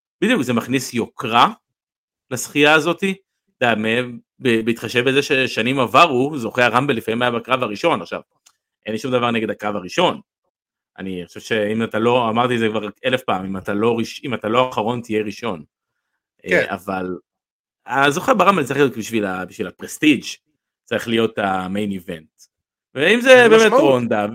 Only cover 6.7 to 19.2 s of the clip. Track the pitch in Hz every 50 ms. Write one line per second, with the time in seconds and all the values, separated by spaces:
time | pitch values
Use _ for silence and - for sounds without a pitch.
6.7 | 107 123 139 143 131 110 - - 110 120 123 123 120 113 113 - 127 127 123 110
7.7 | 104 101 - 170 147 107 85 - 101 82 - _ _ _ _ _ _ _ _ _
8.7 | _ _ - 107 110 110 - 131 123 123 120 120 117 113 110 107 101 - - 107
9.7 | 104 98 90 90 - 170 185 156 131 - - _ _ _ _ _ _ _ _ _
10.7 | _ _ _ _ _ - 95 95 92 90 87 - - 104 - - 117 110 104 104
11.7 | 110 113 113 110 - 107 110 120 120 127 120 110 110 117 123 123 127 113 113 110
12.7 | 107 110 101 104 - _ - 127 127 120 - - 104 92 95 95 98 95 92 -
13.7 | 101 101 110 120 117 113 113 113 - - - 147 117 107 - 107 113 123 127 127
14.7 | 127 123 107 113 123 120 117 - 107 107 107 107 98 - - 117 95 80 73 _
15.7 | _ _ _ _ _ _ _ _ _ _ _ _ _ _ - - 185 160 123 -
16.7 | 98 92 90 101 95 92 92 90 90 - _ _ _ _ _ _ _ _ _ _
17.7 | _ _ - - 120 135 139 147 139 180 - - 262 202 180 190 202 175 139 123
18.7 | 139 139 147 127 - 117 101 - 113 110